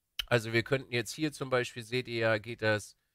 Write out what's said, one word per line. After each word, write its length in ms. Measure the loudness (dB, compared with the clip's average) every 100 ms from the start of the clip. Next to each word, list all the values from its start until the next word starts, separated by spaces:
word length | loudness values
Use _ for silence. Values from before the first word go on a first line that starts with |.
| _ -12 0
Also 260 | 0 2
wir 100 | 0
könnten 300 | 2 0 0
jetzt 180 | -4 -4
hier 220 | -4 -4
zum 160 | -4 0
Beispiel, 340 | 0 0 -6
seht 240 | -4 -4 -2
ihr 120 | 0
ja, 180 | 2 2
geht 240 | -2 0
das 340 | 2 2 0 -16 _